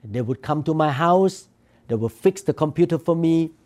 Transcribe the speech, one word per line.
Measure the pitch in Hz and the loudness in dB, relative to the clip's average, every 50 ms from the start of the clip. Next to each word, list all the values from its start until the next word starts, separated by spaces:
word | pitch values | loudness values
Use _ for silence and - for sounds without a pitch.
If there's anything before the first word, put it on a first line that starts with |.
They | - 107 98 123 | -14 -6 -6 -4
would | 120 107 131 - | -4 -4 -6 -6
come | - - 147 151 147 | -4 -4 -4 -2 -2
to | 165 156 | -2 0
my | 156 156 151 | 0 0 0
house. | 135 131 165 170 175 185 190 190 190 - - _ _ _ _ _ _ _ _ - | 0 0 2 4 4 4 4 2 0 -4 -20 _ _ _ _ _ _ _ _ -6
They | 117 | -4
will | 107 113 113 | -4 -4 -4
fix | - - - 190 190 - | -6 0 0 0 0 2
the | - - 143 | -6 -6 -2
computer | - 156 151 143 165 175 170 170 165 | -2 -4 -4 2 0 0 0 0 -4
for | - - 170 | -2 -2 -2
me | 165 165 165 165 165 165 156 - _ _ | 0 2 2 2 2 0 -2 -6 _ _